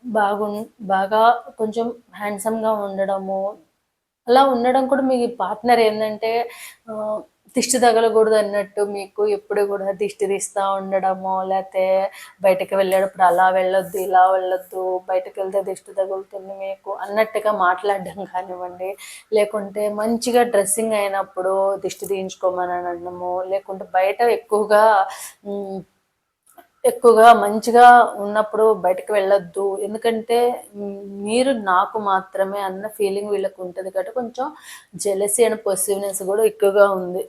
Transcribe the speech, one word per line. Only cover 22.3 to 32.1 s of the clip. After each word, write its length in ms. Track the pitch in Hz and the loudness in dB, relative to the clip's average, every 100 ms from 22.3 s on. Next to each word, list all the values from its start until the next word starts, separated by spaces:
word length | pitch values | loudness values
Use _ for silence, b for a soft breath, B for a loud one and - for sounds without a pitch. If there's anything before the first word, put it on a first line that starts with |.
| - 185 180 180 | -4 -4 -2 -4
అనడము, 580 | 180 180 175 175 180 180 180 | -4 -6 -8 -10 -8 -6 -6
లేకుంటే 420 | 185 190 - 190 196 | -4 -6 -6 -14 -4
బయట 260 | 185 185 196 233 | 0 0 2 0
ఎక్కువగా, 540 | 220 - 208 208 208 220 208 190 B B B | 0 0 -2 4 4 6 4 0 B B B
ఉమ్, 360 | 202 202 196 190 190 _ _ _ _ _ _ - _ _ | -12 -10 -10 -12 -14 _ _ _ _ _ _ -20 _ _
ఎక్కువగా 420 | - 233 240 220 226 | -2 4 4 8 8
మంచిగా 520 | 226 202 214 214 233 240 240 233 - | 8 4 -2 2 8 10 10 6 0
ఉన్నప్పుడు 480 | 202 214 214 214 220 | -4 -2 -2 2 2
బయటకు 380 | 208 180 180 - | 4 0 -2 0
వెళ్ళొద్దు, 540 | 208 190 202 175 196 196 196 | 0 2 2 0 -4 -4 -4
ఎందుకంటే, 580 | 202 214 233 226 220 233 240 247 - | -6 -4 -2 -2 -2 0 2 -2 -12
ఉమ్, 200 | 202 202 196 202 196 | -12 -12 -12 -14 -10
మీరు 300 | 202 226 262 247 | -4 0 0 0
నాకు 340 | 196 180 202 220 | 0 0 0 -2
మాత్రమే 600 | 208 | -2